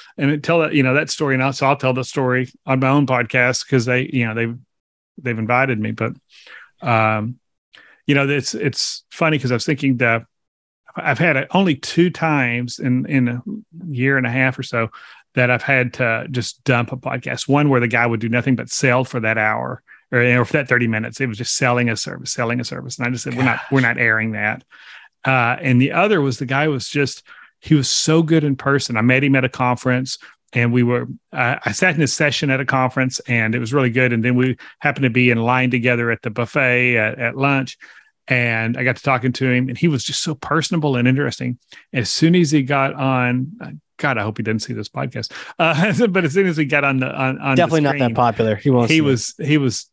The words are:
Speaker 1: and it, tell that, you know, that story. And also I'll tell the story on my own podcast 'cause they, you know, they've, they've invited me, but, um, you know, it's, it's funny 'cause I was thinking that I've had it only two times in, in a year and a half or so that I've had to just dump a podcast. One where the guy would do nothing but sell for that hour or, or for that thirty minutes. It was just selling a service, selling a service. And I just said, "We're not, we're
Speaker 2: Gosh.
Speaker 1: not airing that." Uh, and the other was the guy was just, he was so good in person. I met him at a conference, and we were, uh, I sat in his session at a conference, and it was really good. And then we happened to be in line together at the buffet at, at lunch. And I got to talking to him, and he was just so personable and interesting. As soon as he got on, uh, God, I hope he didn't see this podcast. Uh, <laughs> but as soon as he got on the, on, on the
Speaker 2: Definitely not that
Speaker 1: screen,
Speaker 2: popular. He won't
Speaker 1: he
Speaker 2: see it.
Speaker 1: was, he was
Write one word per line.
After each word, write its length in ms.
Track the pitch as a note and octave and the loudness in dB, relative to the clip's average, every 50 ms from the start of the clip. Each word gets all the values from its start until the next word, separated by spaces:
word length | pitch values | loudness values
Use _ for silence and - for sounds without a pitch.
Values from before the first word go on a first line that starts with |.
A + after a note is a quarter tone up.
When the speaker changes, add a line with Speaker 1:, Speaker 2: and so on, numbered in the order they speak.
| - - _ | -20 -16 _
Speaker 1:
and 140 | - C#3+ C#3+ | -2 0 0
it, 120 | D3+ D3+ | 0 0
tell 180 | - - E3+ E3+ | 0 0 2 2
that, 120 | D3+ D#3 | 2 2
you 100 | - D3 | 2 2
know, 120 | C3 C3 B2+ | 2 2 2
that 160 | D3 D#3 - | 0 0 -2
story. 240 | - - D#3 C#3 C3+ | -4 -2 -2 0 0
And 80 | C3 | 0
also 240 | C3 C#3 C3 - C#3 | 0 0 0 0 2
I'll 100 | C3+ C#3 | 2 2
tell 160 | C3+ C3 C3 | 2 2 0
the 120 | B2+ C3 B2+ | 0 -2 -4
story 460 | - - D3 C3 B2+ B2+ B2+ B2+ - - _ - | -4 -2 -2 0 2 2 0 -2 -4 -8 _ -4
on 160 | C3 C3 C3 | -2 0 2
my 80 | C3+ C3 | 4 4
own 180 | C#3 D3 C#3+ | 4 4 4
podcast 600 | B2 C3 B2 A#2+ - - B2+ B2 B2+ B2 - - - | 2 2 0 0 0 2 2 2 2 2 -2 -2 0
'cause 160 | C#3 B2+ A2+ | 0 2 2
they, 240 | B2+ B2 B2+ C3 - | 2 0 0 0 -2
you 160 | - B2+ A#2+ | -2 -2 -2
know, 80 | A2 G#2+ | -2 -2
they've, 220 | A#2 A#2 A#2 A#2+ C#3 - _ _ _ _ _ _ _ _ _ _ - | -2 -4 -4 -6 -8 -14 _ _ _ _ _ _ _ _ _ _ -10
they've 200 | C3+ B2 A#2 A2+ | -6 -6 -4 -2
invited 400 | A2 A2 A#2+ B2+ C3+ C3+ A#2+ G#2+ | -2 0 2 2 2 0 0 -2
me, 120 | G#2+ A2 | -4 -4
but, 220 | A2 - A2+ - - - _ _ _ - - - - - - - _ _ | -4 -4 -4 -4 -6 -8 _ _ _ -20 -20 -20 -20 -20 -20 -20 _ _
um, 580 | - B2+ A#2 A2 A2 G#2+ A2 G#2+ G#2+ A#2+ B2+ - _ _ _ _ _ _ _ - - - _ _ _ | -2 0 2 2 2 2 0 0 -4 -6 -8 -12 _ _ _ _ _ _ _ -20 -20 -20 _ _ _
you 80 | - C#3+ | 0 2
know, 120 | C#3 C#3 | 2 2
it's, 280 | C#3 C#3+ C#3 C3+ - - | 0 0 -2 -2 -4 -4
it's 500 | A3 G#3+ C#3 - - - - - - - _ | -4 -4 -4 -2 -4 -4 -6 -6 -10 -14 _
funny 280 | - - E3+ D#3 D#3 C3+ | -4 0 0 2 2 0
'cause 120 | C3+ B2 | 0 0
I 40 | B2 | -2
was 100 | A2+ - | -2 0
thinking 320 | - D3 - C#3+ C3+ B2+ A#2 | -2 -2 0 0 0 0 2
that 260 | B2+ A#2 A2+ A#2 - _ _ _ _ _ _ _ _ _ _ _ _ - - | 2 2 2 0 -2 _ _ _ _ _ _ _ _ _ _ _ _ -16 -12
I've 220 | E3+ - D#3 B2+ - | -6 -4 -2 0 2
had 180 | E3 E3+ C#3+ | 2 2 2
it 120 | C3+ C#3+ - | 0 0 0
only 240 | - F#3+ G3 F3+ C#3 | 2 2 2 2 2
two 340 | - - - - E3 F3 F3+ | 0 -4 -2 2 2 2 2
times 680 | - - D#3+ D#3+ D3+ C#3 B2+ A#2+ A#2+ A#2+ B2 A#2 - - | 2 -2 -2 0 0 0 0 0 -2 -4 -4 -6 -8 -4
in, 260 | - B2+ B2 B2+ - | -2 0 0 0 0
in 200 | - - C3 B2 | 0 0 0 2
a 160 | A#2+ A#2+ B2 - - - G#3+ - _ D#3+ E3+ F3+ E3 | 0 -2 -4 -8 -10 -12 -12 -14 _ -18 -14 -12 -8
year 280 | C#3 A#2+ B2+ C#3 C#3 | -4 -2 0 0 0
and 100 | C3 B2 | 0 0
a 40 | A#2 | 0
half 260 | A#2+ C3 C3 C3 C3 | 0 0 0 0 -2
or 60 | - | -4
so 280 | C3 - - A#2 A2+ A2 - - - - - - _ _ - | -8 -6 -4 -4 -4 -4 -6 -12 -20 -20 -20 -20 _ _ -2
that 160 | C3 B2 B2 | 0 2 2
I've 120 | B2 A2+ | 2 0
had 320 | - - C#3 B2+ B2 A#2+ - | 0 0 0 0 0 0 -2
to 340 | - B2+ A2+ A2+ A2+ A2 - | -2 -2 -2 -2 -2 -4 -6
just 320 | B2+ B2 G#2+ - - _ | -6 -6 -6 -6 -8 _
dump 300 | - - B2 A#2+ A#2 - | 0 0 2 2 0 -2
a 40 | C3+ | -6
podcast. 520 | B2+ - C3+ B2+ B2 - C3 B2 - - - | -10 -8 -8 -8 -6 -6 -6 -8 -6 -2 2
One 200 | C#3 D3 D3 C#3+ | 2 4 4 4
where 120 | C3+ A#2+ | 4 2
the 80 | A#2+ A2+ | 2 2
guy 180 | A#2 A#2 A#2+ | 2 2 2
would 140 | A#2 A#2 G#2+ | 2 0 -2
do 80 | A2+ A2+ | -2 -2
nothing 260 | A#2 A#2+ A2+ C#3 B2+ | -2 0 2 0 0
but 160 | A2 B2 - | 0 -2 -4
sell 320 | - - C#3+ C3 B2 C3 | -4 0 2 2 2 2
for 160 | C3 - - B2 | 0 -2 -4 -4
that 180 | A2 A2 A2 | -2 -2 0
hour 460 | A2 G#2+ A2 A2 A#2 B2+ B2+ B2+ - _ - - - _ - | 0 0 0 -2 -2 -4 -6 -8 -10 _ -20 -20 -20 _ -2
or, 80 | C3 A#2+ | 0 2
or 240 | B2 B2 A#2+ B2 A#2 | 4 4 4 2 2
for 80 | - | 2
that 160 | - D3+ C3 - | 0 -2 0 2
thirty 180 | B2 A#2+ A#2+ | 2 2 2
minutes. 340 | A2+ A2+ G#2+ A2+ A#2 A2+ - | 0 0 -2 -4 -6 -6 -6
It 60 | C3+ | -6
was 120 | A#2+ G#2 G2+ | -4 -4 -6
just 180 | A#2+ - - | -6 -4 -2
selling 320 | - C#3 B2 B2 B2 A#2+ A#2 | 0 0 2 2 2 2 0
a 80 | A2+ | 0
service, 340 | - - - - - B2+ - | -2 -6 -8 -10 -10 -10 -8
selling 300 | - - A#2+ A2+ A#2+ B2+ | -6 -4 -4 -2 -2 -4
a 40 | B2 | -6
service. 320 | - - - C3+ C3 - | -6 -8 -10 -10 -10 -8
And 120 | - B2 A#2+ | -6 -4 -4
I 20 | |
just 140 | B2 A2+ - | -4 -4 -6
said, 100 | A#2 A#2+ | -6 -4
"We're 80 | B2 | 0
not, 160 | C3 B2 A#2 - - - | 0 0 0 -2 -2 0
we're 80 | C#3 C3+ | 2 2
Speaker 2:
Gosh. 160 | B2+ A#2 A#2+ | 2 2 2
Speaker 1:
not 20 | B2 | 2
airing 340 | A#2+ A2+ A2 A2 A2 A2+ | 2 2 2 0 0 -2
that." 300 | G#2+ G#2 G#2 G#2+ A2+ - - _ - - - - - - - - _ _ - | -4 -2 -2 -4 -4 -6 -10 _ -20 -20 -20 -20 -20 -20 -20 -20 _ _ -2
Uh, 320 | C3+ C3+ B2+ A#2 A#2+ B2 - | 0 2 2 2 2 0 -2
and 220 | - C3 B2 A#2+ | 0 2 4 4
the 80 | C3+ C3+ | 4 2
other 300 | - E3 F#3+ G#3+ G#3+ E3 | 2 2 2 2 2 2
was 180 | C#3 C3+ B2 - | 2 0 -2 -4
the 80 | C#3 | -4
guy 220 | A#2+ C3+ C#3 D3+ D#3+ | -2 -2 0 0 0
was 200 | C#3+ B2 - - | -2 -2 -4 -4
just, 360 | - D3 C#3 - - - - - - - - - _ _ | -2 -2 -2 -2 -4 -8 -16 -20 -20 -20 -20 -20 _ _
he 160 | - - D#3+ | 0 2 2
was 140 | C#3+ B2+ - | 4 4 2
so 340 | - - - D#3 D#3+ E3 | -2 0 2 2 4 4
good 220 | E3 D3+ E3 D#3+ D3 | 4 4 2 2 2
in 100 | C#3+ C3+ | 2 -2
person. 420 | - - C#3 C#3+ C3+ - - A#2+ | -2 0 0 0 0 0 -2 -2
I 40 | G#2+ | 0
met 240 | A#2 B2 B2+ C3+ C#3+ | 2 4 4 4 4
him 100 | C#3 C3+ | 2 2
at 100 | C3+ B2+ | 2 2
a 40 | B2+ | 0
conference, 720 | - - B2+ B2 B2 - - B2+ B2 B2+ C3 C3 - - - - - _ _ _ | -2 -2 0 0 0 0 0 0 0 0 -2 -6 -8 -12 -14 -18 -20 _ _ _
and 200 | - A#2+ A#2+ A#2 | -2 0 0 2
we 120 | A#2+ B2 A#2+ | 2 2 2
were, 240 | A#2+ B2 B2 A#2+ A#2+ - - _ _ | 2 0 -2 -4 -6 -12 -14 _ _
uh, 240 | - C#3 B2 A#2+ - - - | -4 -2 -2 -2 -2 -2 -4
I 80 | - | -6
sat 240 | G#2 - F#3+ F#3 D3 | -2 0 0 0 2
in 40 | D#3 | 2
his 120 | D3+ B2+ | 0 0
session 380 | - - D#3 C#3+ C3 - D#3 C#3 | 0 0 0 0 0 0 -2 0
at 100 | C3+ C3+ | 0 -2
a 40 | C#3 | -2
conference, 540 | - C3+ C3 B2+ B2 - C3+ B2+ B2+ - - - | 0 0 0 0 0 0 -2 -2 -2 -4 -6 -4
and 260 | - A#2+ A#2 A2 A2 A2+ | -2 0 0 0 0 0
it 20 | B2 | -2
was 160 | A#2+ A2 C3+ | -2 -2 0
really 160 | C#3+ C3 B2 | 2 2 2
good. 220 | A2+ C3 B2+ B2 | 2 2 2 2
And 120 | A#2+ A2+ A2 | 2 2 0
then 120 | B2+ B2 | 2 2
we 200 | B2 B2+ B2+ B2 - - - - - | 2 2 2 0 -4 -8 -20 -10 -4
happened 260 | - D3 C#3 C#3 C3+ | -4 -4 -2 0 0
to 60 | B2+ | 0
be 200 | A2+ B2+ B2 B2 | 2 4 4 4
in 80 | A#2 A2+ | 4 2
line 340 | A2+ A#2+ B2+ B2+ B2+ B2 | 2 2 2 2 2 0
together 400 | B2+ A#2+ A#2 B2+ A#2+ A#2+ A#2+ A#2 | 0 0 0 0 0 0 0 -2
at 100 | A2+ - | -2 -4
the 80 | - A#2+ | -6 -6
buffet 640 | G#2 A#2+ A#2 - - D3 C3 B2 B2 B2 B2 B2 A#2+ | -6 -4 -4 -2 -2 0 0 2 2 2 2 2 2
at, 220 | A2+ G#2+ A2 A#2 - | 2 0 -2 -2 -4
at 180 | A#2+ A#2 - | -6 -6 -2
lunch. 400 | C3+ C#3 C#3+ C#3 C3+ C3+ C#3 - - - - - - - _ _ _ _ | -2 0 0 0 0 -2 -4 -10 -16 -20 -20 -20 -20 -20 _ _ _ _
And 500 | - C3 B2 A#2+ A#2 A2+ A2+ A2+ A2+ B2 C3 | -2 0 0 0 0 0 -2 -2 -2 -2 -2
I 60 | B2+ | -2
got 120 | B2+ A#2+ | -2 -2
to 60 | - | -2
talking 300 | - C#3 C3 A#2+ B2 B2+ | 0 0 0 0 0 -2
to 180 | A#2+ - C3 B2+ | -2 0 0 0
him, 180 | B2 B2 C3 C3 | 0 0 0 -2
and 80 | A#2+ | -2
he 100 | - E3 E3+ | 0 0 0
was 140 | D3 A#2 | 0 0
just 200 | - - C3+ - | -2 -4 -6 -6
so 120 | - E3+ C#3+ | -4 -6 -6
personable 640 | - - - D3 D#3+ D3 - F3+ E3 D3+ C#3+ C3 | -6 -4 -2 -2 -2 -2 -2 -2 -2 0 0 0
and 100 | A#2+ A#2+ | 2 2
interesting. 520 | B2+ C3 C#3 B2+ A#2+ - - B2+ B2 B2 - _ _ - - - _ | 2 2 2 0 -2 -4 -6 -6 -6 -8 -8 _ _ -20 -20 -16 _
As 160 | - C3 A2 - | -4 -4 -4 -2
soon 240 | - - D#3 E3 F3 | 0 2 4 4 6
as 160 | F#3 E3+ C3+ | 4 4 4
he 120 | D#3 D3 | 2 2
got 320 | C3 B2+ D3 C3+ C3+ C#3 - | 2 2 0 0 0 0 -2
on, 580 | C#3 C3+ C3+ C3 B2+ B2 B2 B2 B2+ C3 D3+ G#3+ - | -2 -2 0 2 2 2 2 0 0 -2 -4 -8 -12
uh, 100 | - - D3 D3+ _ _ _ - | -14 -14 -16 -18 _ _ _ -4
God, 180 | - C#3+ B2 A2 | -2 -2 0 0
I 40 | |
hope 160 | G2+ A2 G#2 - | -2 -4 -4 -4
he 40 | |
didn't 200 | G#2+ A2 A2 G#2 | -4 -2 -2 -4
see 100 | - - | -4 -6
this 160 | A#2 A2 G#2+ - | -8 -10 -10 -10
podcast. 420 | - C3 C#3 A#2+ - A2+ G#2+ - - - - - - - | -8 -8 -8 -6 -8 -8 -10 -10 -12 -14 -18 -10 -4 -2
Uh, 480 | E3 E3 D#3 C#3+ F#3 G#3+ E3+ F3+ B3 | 0 0 2 2 2 2 2 2 2
<laughs> 20 | G#3 | 2
but 160 | F3 F#3+ E3+ | 2 2 0
as 80 | C#3+ | 2
soon 140 | C#3+ G3 G3 | 2 2 2
as 100 | F3+ D#3+ | 2 2
he 80 | D#3 D3+ | 0 0
got 200 | C3+ D3+ C#3+ C#3 | 0 0 2 2
on 160 | C#3 C3+ C3 | 2 0 0
the, 140 | C3 - - | -2 -2 -2
on, 240 | - C3+ C3 C3+ - | -2 -2 -2 -2 -2
on 120 | C#3 C#3 | -2 0
the 60 | C3 | 2
Speaker 2:
Definitely 260 | C3 - C#3+ D#3+ D#3 | 4 4 4 4 2
not 100 | D3 C#3 C3+ C#3+ | 2 2 2 2
that 0 | B2+ | 0
Speaker 1:
screen, 100 | A#2+ A2+ | 0 2
Speaker 2:
popular. 420 | B2+ A#2+ A#2 A2 - A2+ A2 G#2 | 2 2 2 2 2 0 0 0
He 140 | G2+ - D3 | 0 2 2
won't 180 | B2+ B2 A#2+ A2+ | 4 4 4 4
Speaker 1:
he 40 | D#3+ | 4
Speaker 2:
see 40 | D#3+ | 2
it. 40 | |
Speaker 1:
was, 320 | D3+ C#3+ C3 A#2 - - - - | 4 2 2 0 -2 -6 -8 -6
he 200 | D#3 C3+ D3+ D3+ | -2 0 2 2
was 320 | C3+ B2 - - - _ | 2 0 -2 -4 -8 _